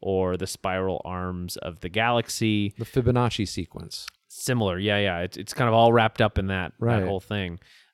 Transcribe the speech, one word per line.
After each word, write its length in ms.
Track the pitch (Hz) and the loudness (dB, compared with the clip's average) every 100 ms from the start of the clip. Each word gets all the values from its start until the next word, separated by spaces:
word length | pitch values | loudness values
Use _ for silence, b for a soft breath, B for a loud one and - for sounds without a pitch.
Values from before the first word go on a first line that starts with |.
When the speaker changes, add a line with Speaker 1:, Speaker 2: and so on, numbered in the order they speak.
Speaker 1:
or 360 | 95 95 92 90 | -2 0 0 -2
the 100 | 92 | -6
spiral 560 | - 95 92 95 85 | -6 -4 -2 -2 -4
arms 520 | - 90 92 90 87 - | -6 -6 -6 -6 -8 -10
of 240 | - 80 | -12 -10
the 80 | 90 | -6
galaxy. 840 | 101 117 120 - - 113 104 101 - | 0 2 2 -2 -2 0 0 -2 -6
Speaker 2:
The 60 | |
Fibonacci 640 | 113 135 120 123 120 - 98 | -6 0 2 2 2 0 -4
sequence. 580 | - 82 - - - - - _ | -4 -8 -10 -12 -14 -14 -20 _
Speaker 1:
Similar, 500 | - - 123 101 90 | -10 -2 0 0 0
yeah, 200 | 104 101 | 2 2
yeah. 200 | 98 87 | 2 0
It's, 160 | 92 - | -4 -8
it's 180 | 101 | -8
kind 120 | - 120 | 0 4
of 80 | |
all 180 | 113 117 | 6 8
wrapped 280 | 117 110 - | 8 4 4
up 180 | 107 - | 2 2
in 80 | 95 | -2
that, 240 | 95 87 - | -2 -4 -2
that 60 | 117 | 0
Speaker 2:
Right. 180 | 113 | 2
Speaker 1:
whole 160 | 92 98 | 0 -4
thing. 380 | - 104 90 87 b b b | -4 -4 -4 -8 b b b